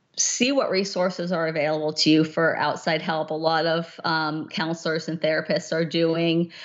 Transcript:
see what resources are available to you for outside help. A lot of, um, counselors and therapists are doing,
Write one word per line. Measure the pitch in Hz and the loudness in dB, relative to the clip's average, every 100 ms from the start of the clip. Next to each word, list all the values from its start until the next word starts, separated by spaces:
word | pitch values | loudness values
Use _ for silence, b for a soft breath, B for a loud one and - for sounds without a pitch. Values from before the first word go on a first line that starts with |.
| _ - | _ -4
see | - - 247 | -2 0 2
what | 277 - | 2 2
resources | 185 196 180 185 185 175 | 0 0 0 -2 -2 -4
are | 175 160 | -2 -2
available | 160 147 156 156 | 0 0 0 -2
to | 151 156 | 2 4
you | 156 | 6
for | 160 165 160 - | 4 2 2 2
outside | 151 - 180 160 | 0 -2 -2 -2
help. | 175 160 156 | 0 -2 -2
A | |
lot | 156 160 160 | -2 0 2
of, | 165 165 165 - | 2 0 -2 -6
um, | 175 160 156 156 - | -4 -2 -2 -4 -6
counselors | - 160 165 165 160 - | -6 -4 -4 -2 -4 -4
and | 165 | -2
therapists | 156 156 147 151 - | 0 0 0 -2 -2
are | 160 | -2
doing, | 165 165 165 165 170 165 170 B | 0 2 2 2 2 2 0 B